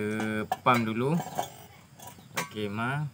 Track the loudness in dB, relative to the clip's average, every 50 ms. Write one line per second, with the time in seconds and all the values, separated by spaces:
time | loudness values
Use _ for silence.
0 | 0 0 0 0 0 0 0 -2 -2 -2 -2 2 6 6 6 6 6 2 0 0
1 | 2 2 2 2 0 -2 -4 -4 -4 -6 -8 -16 -20 -20 -20 -20 -20 -20 -20 -20
2 | -18 -18 -18 -18 -18 -10 -6 -6 -6 -4 -4 -4 -4 -2 -2 0 0 0 0 0
3 | -2 -4